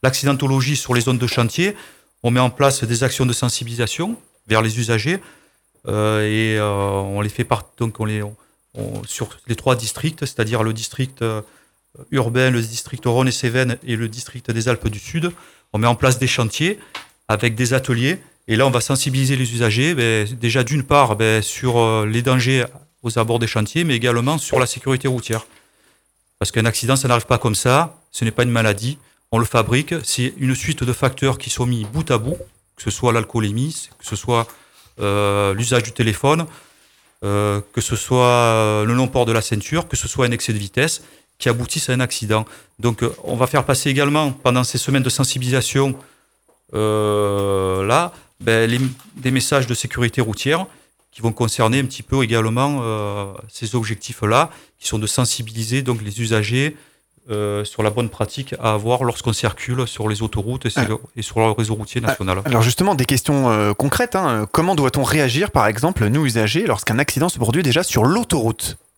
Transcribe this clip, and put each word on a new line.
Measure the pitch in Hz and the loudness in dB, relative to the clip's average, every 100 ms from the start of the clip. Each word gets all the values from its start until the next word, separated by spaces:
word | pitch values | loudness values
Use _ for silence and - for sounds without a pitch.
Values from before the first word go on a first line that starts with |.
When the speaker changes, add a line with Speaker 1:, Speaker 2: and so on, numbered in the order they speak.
Speaker 1:
l'accidentologie | 131 131 139 135 143 135 127 147 | 0 2 0 2 2 2 2 -2
sur | - | 0
les | 123 | 0
zones | 117 123 | 2 0
de | 120 | 0
chantier, | - 117 - 185 208 - - _ _ | 0 0 2 -2 -2 -16 -20 _ _
on | 120 | 0
met | 123 | 4
en | 127 | 2
place | - 139 135 | 4 2 2
des | 110 117 | -2 0
actions | 127 - 127 | 0 0 0
de | |
sensibilisation | 117 123 - 117 117 117 - 180 233 _ _ _ | 0 -2 -2 -6 -4 -4 -2 -6 -6 _ _ _
vers | 110 | 2
les | 110 110 | 4 0
usagers, | 113 113 113 185 - - _ _ _ _ - | 0 0 0 -4 -6 -20 _ _ _ _ -6
euh, | 107 107 107 107 | -2 0 0 0
et, | 107 110 110 | 0 0 0
euh, | 104 101 98 98 | 0 0 0 -2
on | 98 98 | -4 -4
les | 104 | -4
fait | - | -4
part-, | 117 113 - _ | -2 -2 -4 _
donc | 117 107 | -6 -4
on | 107 | -4
les... | 107 | -4
on, | 104 107 _ _ _ 107 | -6 -12 _ _ _ -10
on, | 104 104 - | -8 -8 -10
sur | - 117 - - | -8 -8 -10 -8
les | 117 | -4
trois | - 123 | 0 0
districts, | 113 - 156 160 139 | -2 -6 -6 -6 -10
c'est-à-dire | - 110 117 | -4 -2 0
le | 110 | -2
district, | 110 113 - 131 135 | -2 -8 -6 -6 -4
euh, | 117 110 104 _ _ _ _ - - | -4 -4 -8 _ _ _ _ -20 -4
urbain, | 139 117 123 131 | -2 0 2 2
le | 123 | 2
district | 113 117 - 123 - | -2 -6 -10 -6 0
Rhône | 120 127 | 2 2
et | |
Cévennes | 123 123 120 127 113 | 2 0 0 0 -2
et | 127 113 | -4 -4
le | 117 | -4
district | 113 - 123 - | -6 -14 -14 -4
des | 113 113 | -2 0
Alpes | 117 113 | 0 -2
du | 104 | -6
Sud, | - 165 170 170 - _ _ | -8 -4 -4 -6 -20 _ _
on | 107 | 0
met | 117 | 2
en | 117 | 4
place | 131 127 | 4 4
des | 127 | 2
chantiers | - 113 - 165 208 - - - _ _ | 2 0 0 -2 -2 -10 -18 -20 _ _
avec | 107 123 110 | 0 0 0
des | 123 | 0
ateliers. | 131 131 117 127 185 - _ - | 0 0 0 0 -2 -8 _ -2
Et | 110 | 2
là, | 135 | 4
on | |
va | 123 | 2
sensibiliser | - 135 143 131 131 135 | 0 -2 0 0 0 0
les | 127 | -2
usagers, | 117 117 110 143 165 | 0 0 2 0 2
ben, | 117 110 104 123 | 2 2 0 -2
déjà | 117 117 | -2 0
d'une | 123 147 | 0 -2
part, | 131 147 131 104 | 2 4 4 4
ben, | 110 110 | 2 2
sur, | 107 - 127 120 | 0 -2 0 4
euh, | 113 110 107 | 4 2 0
les | 113 | 0
dangers | 123 127 120 131 120 - _ _ | 2 2 2 0 0 -6 _ _
aux | 120 113 | -4 0
abords | 110 113 | 0 2
des | 113 | 0
chantiers, | - 107 160 | 0 -2 0
mais | 170 127 | 0 2
également | 120 117 120 156 | 2 2 0 -2
sur | - - | 0 0
la | 123 | 0
sécurité | - 135 131 139 | -2 -2 0 0
routière. | 127 - 113 - _ _ _ _ _ _ _ _ _ | -2 -2 -6 -6 _ _ _ _ _ _ _ _ _
Parce | 104 | -2
qu'un | - 113 | 0 0
accident, | 107 113 131 | 0 0 0
ça | 131 | 4
n'arrive | 120 - | 2 4
pas | 123 | 2
comme | 123 104 | 2 0
ça, | 127 131 165 - _ | 2 4 2 -4 _
ce | - | -4
n'est | 113 | -2
pas | 110 | 2
une | 123 | 2
maladie, | 117 110 101 117 151 _ _ _ | 4 2 2 -2 -6 _ _ _
on | 113 | 0
le | 117 | 2
fabrique, | 120 104 123 147 165 | 2 2 2 0 -4
c'est | - - 123 - | -4 -2 -2 -2
une | 131 131 | -2 -2
suite | - 147 | -2 -4
de | 123 | -2
facteurs | 117 131 131 135 127 | 0 0 2 0 0
qui | - | -4
sont | - 123 | -4 -2
mis | 120 104 | -2 -4
bout | 127 - | -6 0
à | 123 | 0
bout, | 113 175 - _ _ _ | 0 -6 -10 _ _ _
que | |
ce | - | -8
soit | - 123 | -2 0
l'alcoolémie, | 113 107 117 107 104 143 160 - - | 0 0 -2 -2 -2 -4 -6 -14 -16
que | - | -10
ce | 117 | -10
soit, | - 117 113 - _ _ - - | -2 0 -2 -8 _ _ -20 -6
euh, | 104 101 101 101 101 98 | -2 0 0 2 0 -2
l'usage | 117 123 | 0 0
du | 113 | 0
téléphone, | - 113 98 139 160 160 - - _ _ _ _ _ 101 | -2 0 2 2 0 -2 -10 -20 _ _ _ _ _ -4
euh, | 101 104 101 101 | 0 0 -2 -4
que | - | -6
ce | - 113 | -4 -4
soit, | - 127 123 | 0 4 4
euh, | 120 117 113 107 107 107 | 6 4 4 2 2 2
le | |
non-port | 120 127 135 120 | 2 2 2 2
de | |
la | 113 | 0
ceinture, | 110 107 - 151 165 | 0 -4 -2 -4 -4
que | - | -6
ce | - | -6
soit | - 123 | -2 -2
un | |
excès | 117 - | 0 -4
de | 107 | -4
vitesse, | 98 - 156 - - - _ _ | -4 -2 -2 -2 -12 -20 _ _
qui | - | -2
aboutissent | 117 123 - - | 0 -2 -4 -2
à | |
un | 127 | -2
accident. | 127 - 107 107 110 - - _ | 0 -4 0 0 -2 -12 -20 _
Donc, | 120 113 | -2 0
euh, | 117 - - | -2 -4 -6
on | 117 | -2
va | 131 | 2
faire | 143 123 | 2 2
passer | 120 143 | 0 0
également, | 135 143 147 151 | 0 2 2 0
pendant | 131 131 123 | 0 0 2
ces | 123 120 | 0 -2
semaines | - 135 | 0 0
de | 131 | 0
sensibilisation, | - 131 - 123 131 - 139 135 135 - _ _ _ _ _ _ | 0 0 0 0 0 0 0 0 -2 -12 _ _ _ _ _ _
euh, | - 107 107 104 104 104 101 98 98 95 95 98 | -2 0 2 2 2 0 0 0 0 0 -2 2
là, | 131 175 - _ _ | 2 0 -6 _ _
ben, | - 113 113 | 0 2 2
les, | 120 131 127 - - | 2 -2 -4 -18 -6
des | 127 | -2
messages | 131 - 143 123 | 0 0 0 0
de | |
sécurité | 120 120 - 120 - | -2 -4 -2 -2 0
routière | 113 104 135 160 190 - _ _ _ | -2 -2 -2 -2 -2 -12 _ _ _
qui | - | -4
vont | 113 | -4
concerner | 110 117 - 110 127 | 0 -2 2 2 2
un | 131 | 0
petit | - | -6
peu | - 135 | -2 0
également, | 120 113 110 113 139 143 | 2 2 2 0 0 0
euh, | 117 110 104 101 98 95 107 | -2 -4 -4 -6 -8 -10 -16
ces | - 113 123 | -10 -4 -2
objectifs-là, | 107 110 - 123 104 117 160 - - _ | -2 -6 -8 -4 2 4 2 -2 -20 _
qui | - | -6
sont | 110 | -4
de | 107 | -2
sensibiliser | - 120 - 113 110 110 127 | 0 0 -2 -6 -6 -2 -2
donc | 127 117 | 0 -2
les | 104 101 | -4 -6
usagers, | 117 110 104 123 143 156 _ _ _ _ - | 0 0 2 0 0 -4 _ _ _ _ -8
euh, | 107 104 104 104 | -4 -2 -4 -6
sur | - | 0
la | 107 | 0
bonne | 104 117 | 0 -4
pratique | - 104 - 131 - | -2 -6 -6 -10 -4
à | 117 | 0
avoir | 107 107 120 | 0 2 0
lorsqu'on | 123 - - | 0 -2 -2
circule | 110 117 - - 123 123 | 0 -2 -2 -6 -4 -4
sur | - 107 | -2 -4
les | 104 | -2
autoroutes | 110 - 101 127 120 | -4 -4 -4 -4 -4
et | |
sur | 120 | -2
Speaker 2:
Ah. | 117 | -2
Speaker 1:
le, | 107 - - | -2 -8 -12
et | |
sur | 104 - | -6 2
le | 113 | 2
réseau | 107 110 | 2 -2
routier | 110 107 123 | -2 -4 -4
Speaker 2:
Ah, | 113 | -2
Speaker 1:
national. | 110 95 92 101 | -2 -2 -2 0
Speaker 2:
alors | 120 | 4
justement, | 113 123 190 | 4 4 2
des | 170 127 | 2 2
questions, | 135 - 143 131 | 0 2 2 4
euh, | 107 104 | 4 2
concrètes, | 104 139 - 240 190 | 2 0 0 0 0
hein. | 175 113 107 | 0 0 -2
Comment | - 170 185 | 0 0 2
doit-on | 135 139 | 2 2
réagir, | 127 156 135 120 202 | 0 2 2 0 0
par | - 107 | 2 2
exemple, | 107 147 190 107 | 2 -2 0 2
nous | 131 147 | 2 2
usagers, | 117 107 127 214 | 2 2 2 0
lorsqu'un | 107 - 113 | 0 0 0
accident | 147 - 165 | 0 0 -2
se | - | 0
produit | 110 135 | 0 2
déjà | 160 123 | 2 0
sur | 180 - | 0 2
l'autoroute ? | 113 190 233 160 113 110 - - _ | 4 2 0 0 0 -2 -6 -10 _